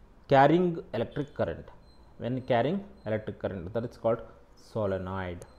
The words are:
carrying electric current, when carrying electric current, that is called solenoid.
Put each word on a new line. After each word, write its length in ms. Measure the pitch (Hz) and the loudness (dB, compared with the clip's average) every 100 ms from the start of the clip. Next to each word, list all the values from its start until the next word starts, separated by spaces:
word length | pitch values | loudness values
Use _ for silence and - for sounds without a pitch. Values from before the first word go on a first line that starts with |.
| - - - | -20 -20 2
carrying 540 | 135 143 170 180 160 - | 6 8 6 2 -2 -6
electric 400 | 113 113 139 143 | -6 -4 -6 -6
current, 320 | - 95 78 - - - - - - | -4 -4 -4 -12 -20 -20 -20 -20 -8
when 240 | 117 131 | -4 -4
carrying 420 | 123 117 131 196 202 - | 2 2 2 0 -6 -10
electric 340 | 110 110 - - | -4 -4 -4 -6
current, 320 | 101 98 87 | -6 -6 -6
that 100 | 117 | -6
is 140 | 123 - | -6 -2
called 240 | 113 120 - - - - | 0 0 -4 -20 -20 -20
solenoid. 880 | - 113 101 95 92 95 92 87 - | -10 -4 -2 -2 -4 -6 -6 -8 -14